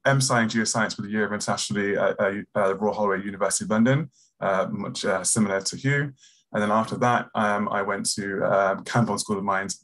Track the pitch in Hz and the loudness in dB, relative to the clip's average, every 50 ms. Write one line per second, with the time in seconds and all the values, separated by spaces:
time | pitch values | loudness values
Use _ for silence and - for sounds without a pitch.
0 | - 135 135 135 131 - 127 117 113 107 113 113 110 - - 117 107 95 - - | 2 2 4 4 2 2 2 2 2 2 2 0 0 2 2 0 0 0 -2 -6
1 | 101 101 107 107 104 98 104 101 - - 101 - - - 101 104 98 101 98 - | -8 -4 -2 0 0 0 -2 -4 -2 -4 -2 -2 -2 -4 -2 -2 0 0 0 2
2 | 98 98 95 - 104 98 98 104 92 _ - 107 98 98 98 95 107 104 98 107 | 2 0 2 2 0 0 0 -4 -8 _ -2 0 0 0 0 0 0 -2 0 2
3 | 104 101 98 95 98 101 98 92 98 95 - - 104 92 107 110 113 131 135 151 | 0 0 0 0 -2 -6 -4 -2 -2 0 0 -2 -2 0 2 4 4 4 4 2
4 | 160 - _ _ _ _ _ - 95 98 95 95 95 - 107 101 101 - - - | 0 -4 _ _ _ _ _ -4 -2 0 0 0 0 -2 -4 -6 -6 -8 -8 -4
5 | - 104 95 92 92 - - 110 104 98 95 98 95 - - - 131 135 143 143 | -2 -2 -2 0 0 0 2 2 2 2 2 -2 -2 -4 -8 -2 -2 0 0 0
6 | 147 143 135 _ - - _ _ _ _ - 107 104 104 107 110 110 - 104 90 | -2 -4 -8 _ -20 -20 _ _ _ _ -2 -2 0 2 2 2 0 0 -2 0
7 | 120 120 120 - - - - 110 107 104 104 104 104 104 104 101 98 101 98 101 | 2 2 2 2 0 -2 -2 -2 0 0 0 0 -2 -2 -2 -2 -2 -2 -4 -4
8 | 113 - - 107 98 101 98 95 - 92 98 98 98 95 98 - - - - 120 | -2 -4 -4 -4 -4 -4 -2 -2 0 2 2 4 2 2 0 -2 -6 -2 0 2
9 | 107 107 101 98 - - 104 98 98 101 98 95 95 90 - - | 2 2 0 -4 -2 -4 -4 -2 0 -2 -2 -2 -2 -6 -8 -10